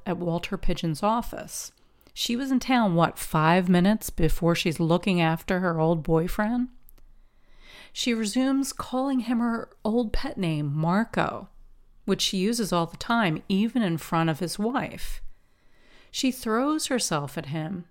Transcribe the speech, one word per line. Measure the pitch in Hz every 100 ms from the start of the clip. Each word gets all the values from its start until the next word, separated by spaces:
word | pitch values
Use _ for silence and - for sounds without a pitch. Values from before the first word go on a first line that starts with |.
| -
at | 175
Walter | 175 170 - 190
Pidgeon's | - 180 170 147
office. | 208 233 226 - 165 - - - _ _ _ -
She | - 240
was | 277
in | 254
town, | - 254 214 170
what, | 165 -
five | - 160 156 180 180
minutes | 180 185 220 -
before | - 160 - 165 165
she's | - 151
looking | 165 175 202 180
after | 165 165 - 185
her | 180 165
old | 160 170
boyfriend? | 147 160 175 - 214 247 247 - - - - - - _ - - - - -
She | - -
resumes | 226 214 247 262 269 269
calling | - - 254 269 262
him | 226 240
her | 233 233 - -
old | 220 233 220
pet | - 277 -
name, | 175 151 147 147
Marco, | 160 190 226 - - - - - - - - - -
which | 190
she | - 190
uses | 190 233 190
all | 175 165
the | -
time, | - 233 196 156 -
even | 196 226 254
in | 208 165
front | - 165 165
of | 151
his | 175 -
wife. | 214 262 165 - - - - - _ _ _ - - - -
She | - 262
throws | 240 233 220 277 311 -
herself | 247 - 156 143 170
at | 135
him | 160 156 190 175